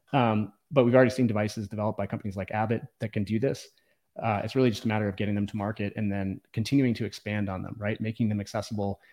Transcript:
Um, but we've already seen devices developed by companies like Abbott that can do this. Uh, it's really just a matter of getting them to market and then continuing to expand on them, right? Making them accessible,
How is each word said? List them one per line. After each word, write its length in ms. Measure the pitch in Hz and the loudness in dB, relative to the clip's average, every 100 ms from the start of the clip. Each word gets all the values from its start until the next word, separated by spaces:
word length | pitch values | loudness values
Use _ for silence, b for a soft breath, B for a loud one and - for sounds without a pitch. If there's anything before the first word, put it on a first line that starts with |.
| _ | _
Um, 420 | 143 117 107 107 - - | 2 4 2 0 -6 -2
but 140 | 139 120 | 4 6
we've 100 | 127 | 8
already 160 | 127 | 6
seen 160 | - 123 | 6 2
devices 400 | 104 107 - 101 | 2 -2 -2 -8
developed 300 | 104 107 107 | -4 -4 -2
by 100 | 101 | -4
companies 280 | 113 107 95 | -6 -6 -8
like 160 | 95 | -4
Abbott 300 | 107 110 113 - - | -2 0 -2 -4 -8
that 140 | 110 | -6
can 100 | 110 | -4
do 160 | 98 110 | -2 0
this. 280 | 135 139 - _ _ _ _ - | 0 -2 -10 _ _ _ _ -6
Uh, 200 | 113 101 | -2 0
it's 120 | 110 131 | 0 2
really 160 | 127 | 2
just 140 | 104 117 | 2 0
a 20 | |
matter 200 | 107 104 | 0 0
of 80 | 98 | -2
getting 200 | 104 101 | -2 -2
them 100 | 101 | -2
to 100 | 110 | -4
market 380 | 101 110 101 - | -4 -4 -6 -4
and 160 | 104 | -4
then 300 | 98 95 95 _ | -2 -4 -6 _
continuing 440 | - 107 139 127 110 | -6 0 2 2 0
to 100 | 107 | -4
expand 420 | - 104 104 98 | -6 -6 -4 -2
on 140 | 92 | -4
them, 140 | 95 107 | -8 -6
right? 240 | 104 110 | -4 -4
Making 260 | 110 113 110 | -4 -2 0
them 120 | 104 | 0
accessible, 600 | 98 110 - 104 101 98 b | -4 -6 -6 -4 -4 -6 b